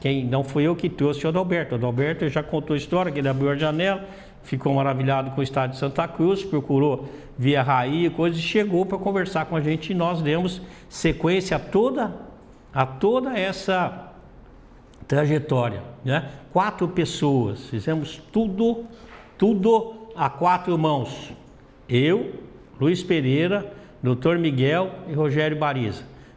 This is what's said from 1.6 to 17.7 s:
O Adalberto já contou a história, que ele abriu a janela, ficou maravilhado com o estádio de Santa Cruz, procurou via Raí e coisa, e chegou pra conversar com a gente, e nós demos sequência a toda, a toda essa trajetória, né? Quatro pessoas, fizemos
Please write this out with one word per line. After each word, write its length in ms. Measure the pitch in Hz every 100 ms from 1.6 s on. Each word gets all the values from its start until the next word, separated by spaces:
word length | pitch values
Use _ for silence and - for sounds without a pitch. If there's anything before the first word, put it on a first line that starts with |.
| 147
O 40 | 120
Adalberto 500 | 123 120 143 160 156
já 140 | 151
contou 320 | 147 156 147
a 20 | 147
história, 340 | 143 180 180
que 80 | 143
ele 100 | 139
abriu 220 | 131 139
a 60 | 143
janela, 480 | 156 156 190 190 190 - - -
ficou 320 | - 135 143
maravilhado 560 | 139 135 131 131 135 135
com 80 | 135
o 40 |
estádio 300 | 135 135 127
de 60 | 131
Santa 260 | 139 135 170
Cruz, 360 | - 170 196
procurou 680 | 190 151 139 135 147 131 - - - -
via 240 | 127 143
Raí 440 | 131 131 123 160 170
e 40 |
coisa, 280 | - 170 165
e 40 |
chegou 420 | 165 214 208 175 185
pra 120 | 190
conversar 480 | 190 196 175 160 156
com 100 | 165
a 40 |
gente, 320 | 151 160 -
e 20 |
nós 260 | 185 170 170
demos 380 | 147 160 180 - - - -
sequência 680 | - 165 - 165 190 185 151
a 40 |
toda, 540 | - 185 247 269 175 - - - - - -
a 140 | 135 131
toda 520 | 135 202 254 262 226
essa 720 | 190 185 - 185 165 - - - - - - - - - - - -
trajetória, 760 | 143 147 156 143 131 120 98 - -
né? 200 | 127 147 - - -
Quatro 360 | 180 208 208 175
pessoas, 760 | 180 151 - 147 135 107 101
fizemos 520 | -